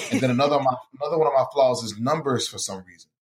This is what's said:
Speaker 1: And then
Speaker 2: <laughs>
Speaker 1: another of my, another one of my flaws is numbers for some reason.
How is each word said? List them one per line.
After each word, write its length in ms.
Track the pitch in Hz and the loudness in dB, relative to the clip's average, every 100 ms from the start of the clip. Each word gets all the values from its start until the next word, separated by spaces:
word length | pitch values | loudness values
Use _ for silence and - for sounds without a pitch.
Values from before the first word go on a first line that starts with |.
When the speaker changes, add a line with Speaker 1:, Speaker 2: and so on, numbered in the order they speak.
| - | 0
Speaker 1:
And 100 | - | -2
then 100 | 127 | 0
Speaker 2:
<laughs> 0 | |
Speaker 1:
another 260 | 123 143 143 | 2 2 2
of 60 | |
my, 120 | 131 127 - 135 | 2 -2 -6 -8
another 180 | 151 165 | -2 0
one 100 | 151 | 2
of 60 | |
my 100 | 135 127 | 2 2
flaws 320 | 143 131 120 | 4 4 2
is 140 | 113 101 | -4 -4
numbers 480 | 123 160 139 120 - | -2 -2 0 -2 -2
for 100 | 98 | -6
some 240 | - 95 | -8 -8
reason. 260 | 92 87 - _ | -14 -20 -20 _